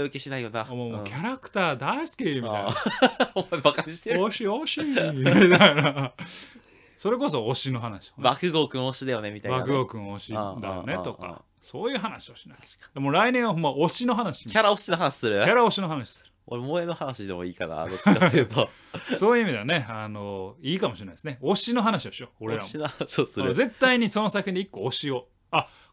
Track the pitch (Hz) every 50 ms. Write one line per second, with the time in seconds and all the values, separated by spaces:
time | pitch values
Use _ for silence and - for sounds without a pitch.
0 | 143 135 - 139 - 143 139 127 120 110 110 113 110 117 123 123 120 117 113 104
1 | 104 101 117 139 180 240 262 262 - - - 208 180 160 139 120 135 160 226 285
2 | 330 320 - - 254 165 143 131 117 110 107 104 101 104 120 - - 208 - -
3 | 254 247 - - 240 - - 190 180 - 175 151 135 147 - - - 156 165 -
4 | - 220 247 269 - 220 - - 226 196 214 269 311 - - 302 311 294 262 -
5 | 165 160 147 131 131 - - 196 196 175 175 170 202 170 143 156 147 147 139 143
6 | 135 123 - - - - - - - - - - _ _ _ _ _ _ _ -
7 | - 202 240 240 285 - 151 123 107 117 131 - - 135 127 117 113 117 101 90
8 | - - _ - - 123 135 - 180 180 156 160 143 123 - 131 127 131 131 -
9 | 135 131 123 110 107 104 104 107 - 107 127 127 - 135 139 135 127 127 - 107
10 | 101 101 101 101 - - 110 110 104 98 92 - 98 98 95 90 87 123 165 185
11 | 175 127 107 - 87 92 80 - - _ _ _ _ - - 143 202 262 277 208
12 | 180 214 135 110 - - 120 - - - - - - - - _ - - _ 139
13 | 139 139 147 180 220 247 254 247 240 220 165 165 160 143 135 139 165 165 - -
14 | 240 247 240 220 233 180 131 - - - - 220 214 202 208 196 - - 170 165
15 | 175 143 - - - 113 104 98 113 175 226 247 233 208 - 196 190 156 160 139
16 | 110 - - - - _ _ _ _ - 123 120 127 139 160 175 170 170 160 -
17 | 160 135 123 113 101 98 90 87 90 92 85 - 90 80 80 76 82 87 95 90
18 | - 202 185 - 180 156 117 139 120 104 110 - 110 - - - - - - -
19 | - - 254 - 185 220 240 240 226 180 127 104 104 135 175 156 117 107 113 107
20 | 107 107 104 104 101 101 98 95 92 98 117 165 131 135 180 185 - 139 104 98
21 | 104 92 82 - - 156 131 120 131 156 202 202 - 233 240 254 208 226 208 165
22 | - 104 - - 127 - _ _ 110 110 113 107 98 95 - 151 151 139 - -
23 | 147 - - - 135 - - 104 135 131 - 180 277 240 - - 262 254 254 240
24 | 226 202 - 208 214 208 - 202 190 196 185 185 196 - - - 101 127 123 -
25 | 147 143 131 123 - _ _ _ _ _ 170 156 - - - - - _